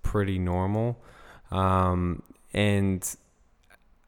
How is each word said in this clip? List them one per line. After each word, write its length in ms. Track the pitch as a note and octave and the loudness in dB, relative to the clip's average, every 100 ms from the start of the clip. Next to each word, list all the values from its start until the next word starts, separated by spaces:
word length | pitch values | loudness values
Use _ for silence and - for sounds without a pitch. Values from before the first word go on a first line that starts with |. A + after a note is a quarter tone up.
pretty 360 | - G#2+ G2 F#2 | 0 0 0 0
normal. 640 | F2+ F2+ F#2+ G#2 A#2 A#2+ - - - - - | 0 0 0 0 -2 -4 -14 -20 -20 -20 -8
Um, 720 | F#2 F#2+ F#2+ F#2 F2+ F2+ E2+ - - - | -2 2 2 2 0 -2 -4 -10 -20 -8
and 520 | - G#2 G2+ G2 F#2 - - _ _ _ _ _ - _ _ | 0 2 2 2 -2 -6 -12 _ _ _ _ _ -20 _ _